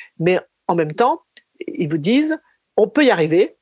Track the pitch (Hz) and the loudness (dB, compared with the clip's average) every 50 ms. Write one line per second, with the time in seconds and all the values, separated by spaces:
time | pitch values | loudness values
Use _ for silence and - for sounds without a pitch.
0 | - - _ - 160 175 185 170 - _ _ _ _ - 175 170 156 151 151 - | -20 -20 _ -6 -4 -2 -2 -4 -4 _ _ _ _ -4 -2 -2 -2 -2 -2 0
1 | 240 262 320 - - _ _ - - _ _ _ - - - - 180 147 160 160 | 0 0 0 -4 -8 _ _ -20 -20 _ _ _ -14 -12 -8 -6 -4 -4 -4 -4
2 | 143 185 240 277 311 311 311 311 - _ _ _ _ _ _ - 214 - - 277 | -2 0 0 0 0 0 -4 -6 -10 _ _ _ _ _ _ 0 0 2 2 2
3 | 302 254 208 170 160 160 165 175 233 330 - _ | 2 4 4 2 2 2 2 2 2 0 -2 _